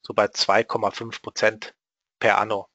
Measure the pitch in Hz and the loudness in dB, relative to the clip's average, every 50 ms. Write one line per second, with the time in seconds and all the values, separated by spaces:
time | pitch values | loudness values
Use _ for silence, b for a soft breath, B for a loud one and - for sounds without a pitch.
0 | - - 113 107 104 101 - - - - 98 110 113 - - 117 107 101 - - | -14 -2 0 2 2 2 0 -2 0 2 2 2 2 2 -2 -2 -2 -2 -4 -6
1 | 117 113 110 - - 104 _ - - 110 110 110 - - _ _ _ _ _ _ | -10 -10 -12 -12 -14 -12 _ 0 0 0 0 -2 -16 -18 _ _ _ _ _ _
2 | _ _ _ _ - 110 101 101 104 110 107 98 95 _ | _ _ _ _ 2 2 4 2 0 -2 -4 -6 -6 _